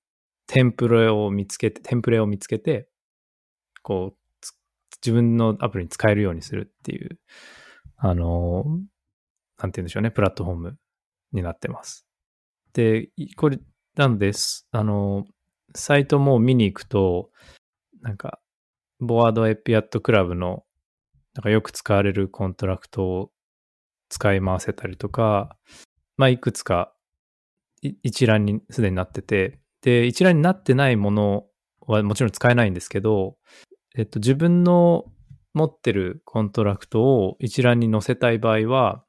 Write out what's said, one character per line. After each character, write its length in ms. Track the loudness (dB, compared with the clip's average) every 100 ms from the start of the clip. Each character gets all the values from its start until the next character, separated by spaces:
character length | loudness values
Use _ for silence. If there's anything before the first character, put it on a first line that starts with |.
| _ _ _ _ -2
テ 160 | 2
ン 100 | 2
プ 160 | 2 2
レ 220 | 4 4
を 200 | 2 -2
見 160 | -4 -6
つ 100 | -4
け 120 | -4
て、 120 | -6
テ 120 | -6
ン 80 | -4
プ 80 | 0
レ 100 | 0
を 60 | 0
見 120 | -4
つ 80 | -6
け 120 | -6
て、 300 | -4 -6 -8 _ _ _ _ _ _ _ _ _
こ 320 | -8 -6 -6
う、 40 | -12 _ _
つ-、 140 | -20 -20 _ _ _ -8
自 80 | 0
分 240 | 2 2 2
の 200 | 0 0
ア 80 | -4
プ 100 | -6
リ 60 |
に 60 | -10
使 200 | -2 0
え 40 |
る 80 | 2
よ 80 | 0
う 40 |
に 80 | -4
す 140 | -8 -10
る 160 | -10
っ 80 | _
て 100 | -14 -12
い 80 | -12
う、 140 | -16 _ -20 -20 -20 -20 -20 -20 _
あ 180 | -2
の、 500 | 0 0 -2 -2 -2 -4 -6 -8 _ _ _ _ _ _ _
な 100 | -10
ん 40 |
て 80 | -8
言 20 |
う 20 |
ん 20 | -8
で 20 |
し 80 | -6
ょ 40 |
う 20 |
ね、 80 | -4
プ 100 | 0
ラ 80 | -2
ッ 40 |
ト 100 | -2
フ 60 | -8
ォ 40 |
ー 20 | -8
ム 220 | -10 -16 _ _ _ _ _
に 100 | -6
な 100 | -6
っ 60 | -8
て 100 | -10
ま 160 | -10
す。 220 | -16 -20 _ _ _ _ _ _ _
で、 380 | 0 2 0 -2 -12
い-、 180 | -16 -2
こ 140 | -2
れ、 100 | -2 -8 _ _
な 140 | 0 0
の 100 | 2
で、 140 | 0
す-、 340 | -2 -6 -8 -8
あ 100 | -4
の、 440 | -2 0 -2 -4 -6 _ _ _ _ -10
サ 220 | 0 0
イ 100 | 2
ト 100 | 2
も 220 | 4 4
見 160 | 4 4
に 80 |
行 120 | 2 -2
く 60 |
と、 460 | -4 0 0 0 -6 _ -20 -20 _ _ _ _
な 140 | -12
ん 20 | -10
か、 240 | -12 -16 _ _ _ _ _ _
ボ 160 | -2 2
ワ 140 | 4
ー 20 |
ド 140 | 4 2
エ 80 |
ピ 220 | 0 0 0
ア 40 |
ッ 80 | 0
ト 120 | -4
ク 100 | 2
ラ 140 | 2
ブ 100 | 2
の、 300 | -2 -6 -8 -14 _ _ _ _ _ _
な 60 | -6
ん 20 |
か、 80 | 0
よ 120 | 0
く 80 | 0
使 240 | -6 0
わ 80 | 2
れ 100 | 2
る 160 | 0 -4
コ 200 | -4 -6
ン 60 |
ト 120 | -4 -4
ラ 120 | -4
ク 100 | -6
ト 160 | -6
を 280 | -4 -4 -8 _ _ _ _ _ _ _ _
使 260 | -4 0
い 60 | 0
回 180 | 0 -2
せ 120 | -4
た 160 | -8 -10
り 80 | -10
と 120 | -8
か、 480 | -2 0 0 -2 -12 _ -20 -20 _ _ 0
ま 100 | 2
あ、 20 |
い 80 | 2
く 120 | -2
つ 100 | -4
か、 320 | -2 -2 -2 _ _ _ _ _ _ _ _ _
い-、 120 | -12 -8
一 240 | -8 0 2
覧 180 | 4
に 180 | 2 -4 -6
す 100 | -4
で 100 | -2
に 60 | -2
な 80 |
っ 80 | -6
て 80 | -8
て、 400 | -2 0 0 -4 _ _
で、 240 | 2 4 2
一 180 | 2
覧 100 | 4
に 80 | 4
な 80 | 2
っ 120 | 0
て 100 | 0
な 160 | 2 2
い 60 | 2
も 160 | 2
の 340 | 2 0 0 -6 _ _ _
は 200 | -2 0
も 140 | 0 0
ち 80 |
ろ 40 | -2
ん 40 |
使 180 | 0 2
え 60 | 4
な 80 |
い 60 | 2
ん 20 |
で 60 | -2
す 80 | -6
け 120 | -4
ど、 360 | 0 0 -2 -8 _ -20 _ _ _
え 80 | -8
っ 40 | -6
と、 120 | -2
自 160 | 0
分 300 | 2 2 4
の 400 | 4 4 4 2 -2 -18 -20 -20 _
持 120 | -2 -2
っ 140 | -2
て 120 | -2
る 300 | -2 -2 -6
コ 180 | -8 -4
ン 80 | -2
ト 140 | 0
ラ 120 | 0 -2
ク 120 | -4
ト 160 | 0
を 320 | 2 2 0 -4
一 240 | -6 0
覧 160 | 2 2
に 100 | 2
載 140 | 0
せ 140 | -2 -2
た 160 | 0
い 60 | 0
場 160 | 0
合 140 | 0 0
は 360 | 0 0 -2